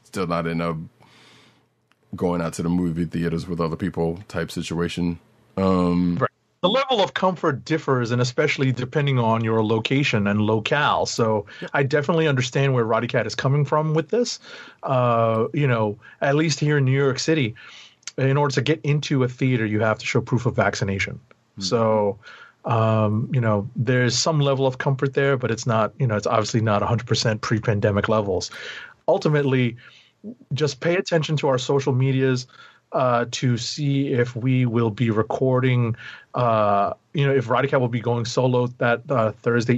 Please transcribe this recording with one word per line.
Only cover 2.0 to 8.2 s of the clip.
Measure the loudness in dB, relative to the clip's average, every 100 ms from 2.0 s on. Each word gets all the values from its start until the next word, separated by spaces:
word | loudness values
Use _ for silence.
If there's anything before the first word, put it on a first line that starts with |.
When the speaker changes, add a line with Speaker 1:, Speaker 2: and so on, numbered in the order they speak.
| -14 -4
Speaker 1:
going | -2 0
out | -4
to | -4
the | -2
movie | 0 0 -2 -4
theaters | -2 -4 -4 -6
with | -4
other | -4 -4
people | -6 -2 -4 -4 -8
type | -8 -6
situation. | -6 -6 -4 -4 -2 -4 -4 _ _ _ -2
Um, | 2 2 2 2 0 0
Speaker 2:
Right. | -4 _ _ _
The | -2
level | 0 0 0
of | 0
comfort | 0 -2 0 -2 -2
differs, | -2 -2 0 0 0
and | 0